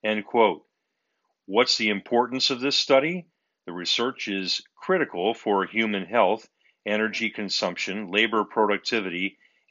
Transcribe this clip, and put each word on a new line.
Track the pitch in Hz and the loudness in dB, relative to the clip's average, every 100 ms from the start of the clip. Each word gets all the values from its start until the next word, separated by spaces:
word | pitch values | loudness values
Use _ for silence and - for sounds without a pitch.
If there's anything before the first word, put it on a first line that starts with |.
end | 110 107 | 0 -2
quote. | 104 120 110 78 _ _ _ _ _ _ _ _ - | 0 4 4 2 _ _ _ _ _ _ _ _ -2
What's | 101 127 - | 2 2 2
the | 107 | 0
importance | 101 - 120 120 127 - | -2 0 0 0 0 -2
of | 123 | 0
this | 135 139 | 0 0
study? | - 135 151 180 170 _ _ _ - | 4 4 4 -6 -10 _ _ _ -12
The | |
research | 87 87 - 120 131 - | -8 -4 -2 -2 -4 -6
is | 98 92 - - _ | -4 -4 -6 -8 _
critical | - 185 147 87 98 | -2 0 0 0 -2
for | 117 - 101 90 | -2 0 0 0
human | 110 113 101 87 | -2 0 -2 0
health, | 113 95 113 - _ _ _ 104 | 4 4 2 -6 _ _ _ -4
energy | 107 110 101 113 | 0 0 -2 -6
consumption, | 110 101 - 95 87 - 98 98 | -4 -4 -2 -2 -4 -6 -6 -2
labor | 98 113 110 | 0 2 0
productivity, | 101 - 104 101 - 117 95 87 95 _ _ _ _ | 0 0 2 2 -2 -2 -2 -4 -6 _ _ _ _